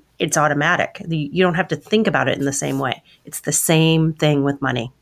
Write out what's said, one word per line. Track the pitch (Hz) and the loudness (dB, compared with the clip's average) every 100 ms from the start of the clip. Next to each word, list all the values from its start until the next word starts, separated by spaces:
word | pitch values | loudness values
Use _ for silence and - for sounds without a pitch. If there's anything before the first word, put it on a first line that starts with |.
| _ - | _ -6
it's | 170 165 | -2 0
automatic. | 151 147 156 175 - - 165 | 0 2 0 0 -2 -6 -6
You, | 165 143 | -4 -2
you | 175 | 0
don't | 185 | 0
have | 170 175 | 0 -2
to | 156 | -6
think | - 220 208 | -2 0 2
about | 143 131 | 0 0
it | - | -2
in | 139 | -2
the | |
same | 139 143 135 | -4 -4 -4
way. | 135 - _ _ - | -4 -6 _ _ -16
It's | - | -10
the | - | -4
same | - - 160 160 160 160 | -2 2 4 4 4 2
thing | 156 151 143 | 2 2 2
with | 139 139 | 0 0
money. | 135 123 117 - | -2 -4 -6 -12